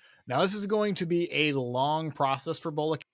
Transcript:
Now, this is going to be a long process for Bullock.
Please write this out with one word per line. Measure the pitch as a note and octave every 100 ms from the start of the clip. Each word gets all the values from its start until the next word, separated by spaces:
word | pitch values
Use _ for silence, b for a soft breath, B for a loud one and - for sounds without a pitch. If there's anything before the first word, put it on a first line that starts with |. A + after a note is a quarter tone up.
| b b -
Now, | C3
this | F#3+
is | G#3 G3+
going | G#3+ G#3 F3+
to | E3+
be | E3+ E3+
a | C#3+ D3+
long | C#3 A#2+ B2 C#3+ D#3 D#3+
process | - C#3 C3+ E3 D3+
for | E3
Bullock. | D3+ D3+ D3+ -